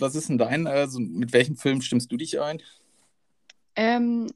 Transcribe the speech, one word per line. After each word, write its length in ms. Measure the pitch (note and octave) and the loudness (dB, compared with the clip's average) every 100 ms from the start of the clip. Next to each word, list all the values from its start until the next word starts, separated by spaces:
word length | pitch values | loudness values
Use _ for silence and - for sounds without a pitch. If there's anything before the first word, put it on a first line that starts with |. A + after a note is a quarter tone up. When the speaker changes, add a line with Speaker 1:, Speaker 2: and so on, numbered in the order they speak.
Speaker 1:
was 140 | C3+ | -2
ist 140 | D3 D#3 | -2 0
denn 80 | C3 | 2
dein, 300 | A2+ C#3+ E3 | 2 0 0
also 340 | C#3 C#3+ B2+ | 0 0 -2
mit 320 | G#2 E2+ A#2+ | -4 -2 0
welchem 240 | B2 B2 C#3 | 0 0 -2
Film 240 | C#3+ C3+ | 0 0
stimmst 320 | - B2 B2 | 0 0 0
du 60 | A#2+ | -4
dich 200 | D#3+ C#3+ | -4 -2
ein? 220 | D3 D#3 - - _ _ _ _ _ _ _ _ _ | -2 -6 -12 -20 _ _ _ _ _ _ _ _ _
Speaker 2:
Ähm, 520 | - A3 A#3+ A#3+ A#3 A3+ | 0 2 4 2 0 -2